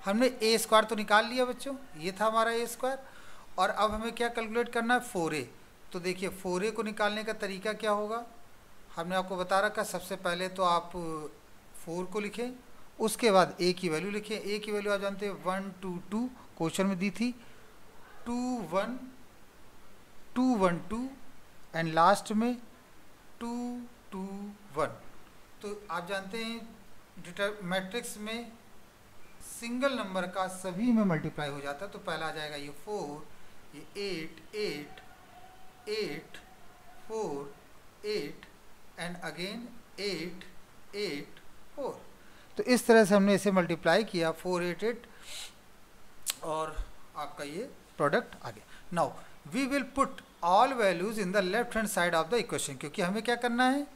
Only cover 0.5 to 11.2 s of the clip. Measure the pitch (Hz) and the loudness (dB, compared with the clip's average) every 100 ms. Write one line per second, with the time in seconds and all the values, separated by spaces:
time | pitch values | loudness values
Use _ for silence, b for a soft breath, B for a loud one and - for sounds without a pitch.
0.5 | 226 - 220 220 214 208 208 226 254 254 | 4 8 6 6 -2 6 6 6 2 0
1.5 | 247 269 269 - 156 165 190 214 226 226 | 0 -6 -8 -10 -6 -6 2 4 6 4
2.5 | 233 233 - 254 269 B B B B B | 2 -2 -2 -2 -2 B B B B B
3.5 | - 196 - 208 214 226 226 233 233 226 | 2 2 4 2 2 -2 0 0 0 0
4.5 | 226 240 233 226 247 240 185 160 156 123 | 0 2 0 4 2 2 0 0 0 -4
5.5 | - - - - 185 180 180 190 - 185 | -12 -20 -20 -10 -4 -4 -2 -4 -2 -2
6.5 | 180 214 214 214 214 208 208 214 214 202 | 0 0 0 -4 2 2 2 -4 -4 -4
7.5 | 190 214 214 214 208 208 226 247 - - | -2 -4 -2 0 2 0 -4 -6 -16 -18
8.5 | - - - - - 170 190 185 185 180 | -18 -18 -18 -12 -6 0 0 0 -4 2
9.5 | 196 208 208 196 180 - 190 185 175 185 | 4 4 0 -2 -4 -6 -4 -2 -2 -4
10.5 | 185 180 170 165 180 165 160 | 0 4 4 0 -8 -6 -6